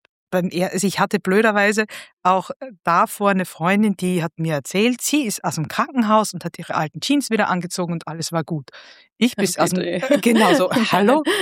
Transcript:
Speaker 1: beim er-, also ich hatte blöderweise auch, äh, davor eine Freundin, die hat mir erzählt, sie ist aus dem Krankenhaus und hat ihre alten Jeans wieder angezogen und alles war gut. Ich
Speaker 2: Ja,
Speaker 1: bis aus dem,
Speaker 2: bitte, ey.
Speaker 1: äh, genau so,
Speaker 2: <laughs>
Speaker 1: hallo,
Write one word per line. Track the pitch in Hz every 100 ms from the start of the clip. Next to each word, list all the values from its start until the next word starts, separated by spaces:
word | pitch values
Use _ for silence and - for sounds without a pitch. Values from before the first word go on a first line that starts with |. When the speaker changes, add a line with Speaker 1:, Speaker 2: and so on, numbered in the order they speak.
| _ _ _
Speaker 1:
beim | 185 180
er-, | 170 180
also | 185 196
ich | -
hatte | 202 208
blöderweise | - 190 220 208 202 214 214 - - _
auch, | 185 185 - -
äh, | 262 196
davor | - 170 220 - 202
eine | 190
Freundin, | 180 - 160 202 214 180
die | 180 180
hat | 165 -
mir | 160
erzählt, | 151 - 185 226 247
sie | - 294 247
ist | -
aus | 180 160
dem | 147
Krankenhaus | - 240 262 214 214 208
und | 180
hat | 175 -
ihre | 170 -
alten | 156 -
Jeans | - 285 254
wieder | 226 208
angezogen | 180 170 - 170
und | 170 -
alles | 160 156
war | 170
gut. | - 160 131 - - - _ _
Ich | 226
Speaker 2:
Ja, | -
Speaker 1:
bis | 202 -
aus | 170
dem, | 180
Speaker 2:
bitte, | 180 180 -
ey. |
Speaker 1:
äh, | 285
genau | 226 226 214
so, | 294 214
Speaker 2:
<laughs> | 262 220
Speaker 1:
hallo, | 180 208 294 302 403